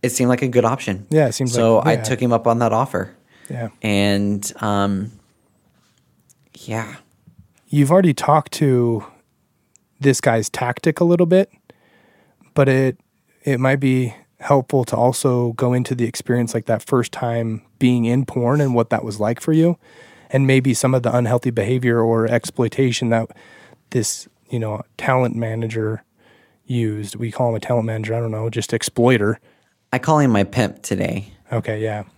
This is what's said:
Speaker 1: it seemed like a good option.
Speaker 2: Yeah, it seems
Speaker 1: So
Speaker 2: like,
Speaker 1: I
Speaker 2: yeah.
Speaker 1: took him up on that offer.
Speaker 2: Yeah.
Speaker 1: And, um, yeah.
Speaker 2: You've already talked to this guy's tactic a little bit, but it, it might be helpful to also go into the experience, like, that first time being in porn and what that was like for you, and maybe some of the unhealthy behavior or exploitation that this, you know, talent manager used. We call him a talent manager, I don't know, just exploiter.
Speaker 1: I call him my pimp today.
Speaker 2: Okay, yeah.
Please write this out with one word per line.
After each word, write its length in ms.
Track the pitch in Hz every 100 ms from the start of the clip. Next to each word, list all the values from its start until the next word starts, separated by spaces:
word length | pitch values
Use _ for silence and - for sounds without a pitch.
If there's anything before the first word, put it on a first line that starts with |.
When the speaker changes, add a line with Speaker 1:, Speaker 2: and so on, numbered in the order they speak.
Speaker 1:
it 100 | 127
seemed 160 | 120 123
like 140 | 123
a 60 | 131
good 160 | 123
option. 420 | 113 131 - 95 101
Speaker 2:
Yeah, 160 | 156 135
it 60 |
seems 200 | 113 127
Speaker 1:
So 260 | 120 113 113
Speaker 2:
like, 80 | -
Speaker 1:
I 60 |
Speaker 2:
yeah. 80 | 113
Speaker 1:
took 160 | 113 123
him 100 | 123
up 140 | 117 117
on 140 | 117
that 120 | 117
offer. 380 | 107 127 92 95 - _ _ -
Speaker 2:
Yeah. 200 | 127 113 _
Speaker 1:
And, 680 | 110 101 101 101 101 101 104 -
um, 500 | 107 101 101 95 107 - _ _ _ _ _ _ _ _ _ _ _ _ _
yeah. 420 | - - 110 110 - _ _ _ _ _ _ _
Speaker 2:
You've 220 | 147 139
already 240 | 180 185
talked 380 | 135 - 151 -
to 500 | - 147 127 120 113 - _ _ _ _ _ _ _ _ _
this 220 | 139 127
guy's 280 | - 113 107
tactic 500 | - 123 120 - 151
a 40 |
little 220 | 175 175 175
bit, 240 | 185 196 _ _ _ _ _ _ _ _ _ _
but 140 | - 135
it, 300 | 131 135 - _ _ _ _
it 140 | - 131
might 220 | 131 139
be 340 | 135 127 123 - _ _
helpful 420 | - 143 120 139
to 120 | 120 117
also 560 | 123 131 143 123 120
go 180 | 113 127
into 220 | 127 123
the 100 | 127
experience, 500 | 117 - - 123 113
like, 120 | 120 -
that 160 | 110
first 300 | - 131 120
time 500 | - 120 117 113 110 _ _
being 260 | 127 123
in 200 | 113 123
porn 360 | 135 - 120 147
and 140 | 139
what 160 | 120 117
that 140 | 117
was 140 | 117 104
like 200 | 107 120
for 120 | -
you, 260 | 160 165 175 _ - - - _
and 160 | 135 135
maybe 280 | 135 131
some 200 | 120 131
of 80 | 131
the 120 | 120 120
unhealthy 340 | 120 123 127
behavior 500 | 117 101 127 123 117
or 260 | 113 113 110
exploitation 840 | 117 - - 117 - 131 117 120
that 180 | 113 113 - - - - _ _
this, 380 | 127 107 - - _ _
you 80 | 123
know, 240 | 110 107 - -
talent 400 | - 131 123 113
manager 680 | 113 113 113 113 110 110 _ _ _ _ _ _ _
used. 500 | 123 113 107 104 107
We 140 | 117
call 200 | - 123
him 40 | 113
a 40 |
talent 260 | - 120 113
manager, 280 | 110 107
I 60 | 113
don't 100 | 113
know, 180 | 110 113
just 220 | 113 -
exploiter. 680 | 113 - - 120 123 104 120 _ _ _ _ _
Speaker 1:
I 60 | 123
call 200 | - 151
him 100 | 139
my 140 | 107
pimp 380 | 98 123 107 -
today. 500 | - 95 92 87 104 - _
Speaker 2:
Okay, 300 | 117 113 107
yeah. 220 | 110 104 101